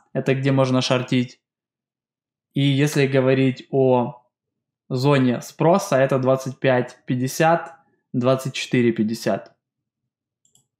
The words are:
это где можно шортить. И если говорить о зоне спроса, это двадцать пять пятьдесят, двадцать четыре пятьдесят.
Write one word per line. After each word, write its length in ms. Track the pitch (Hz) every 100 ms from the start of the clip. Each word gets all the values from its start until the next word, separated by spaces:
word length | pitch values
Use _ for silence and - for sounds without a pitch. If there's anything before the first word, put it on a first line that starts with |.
| _
это 220 | - 135 135
где 160 | 139
можно 300 | 135 131 127
шортить. 580 | 127 127 123 120 123 - _ _ _ _ _ _ _ _ _ _ _
И 80 | 139
если 460 | 143 135 147 151 135
говорить 600 | 135 131 131 131 127 -
о 520 | 139 131 123 120 - _ _ _ _ _ _ _
зоне 520 | 131 139 143 127 113
спроса, 560 | - - 156 190 - 131
это 220 | 135 135
двадцать 400 | 127 131 131 -
пять 380 | 135 123 123 - -
пятьдесят, 680 | 123 131 - 160 170 - - _ _ _
двадцать 400 | 135 123 131 143
четыре 380 | - - 127 120
пятьдесят. 640 | 113 107 113 117 98 - _ _ _ _ _ _ _ _ _ _ _ _